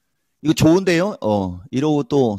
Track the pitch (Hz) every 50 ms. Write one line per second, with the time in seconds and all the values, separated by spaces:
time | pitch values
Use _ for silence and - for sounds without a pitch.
0 | _ _ _ _ _ _ _ _ - 151 156 - 139 156 165 196 190 185 170 165
1 | 180 214 202 - - 107 104 101 95 92 90 90 92 - - 127 139 156 151 143
2 | 135 - 143 143 131 113 101